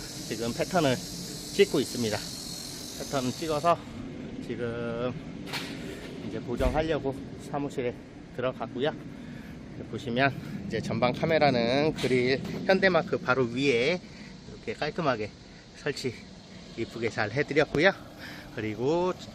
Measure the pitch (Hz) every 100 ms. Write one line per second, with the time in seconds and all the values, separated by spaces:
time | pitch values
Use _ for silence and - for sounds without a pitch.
0 | - - - 107 117 120 156 180 143 123
1 | - - - - - - 196 160 113 127
2 | 113 104 - - - - - - - -
3 | - 143 127 - 165 147 165 165 - -
4 | - - - - - 113 120 117 117 117
5 | 127 123 - - - - - - - -
6 | - - - 110 - 120 131 139 160 147
7 | 135 135 - - - 147 143 - 123 -
8 | - - - - 123 123 117 - 143 -
9 | - - - - - - - - - 107
10 | 123 117 139 135 - - - 110 104 113
11 | 123 123 160 156 147 123 117 135 156 -
12 | 131 127 123 131 - - - 190 190 170
13 | - 131 - 127 120 120 139 117 135 180
14 | - - - - - - - 107 151 147
15 | 156 117 104 - - - - - 147 139
16 | 127 - - - - - - - 113 117
17 | 113 - 107 120 147 143 147 147 185 -
18 | - - - - - - 107 107 127 170
19 | 180 170 -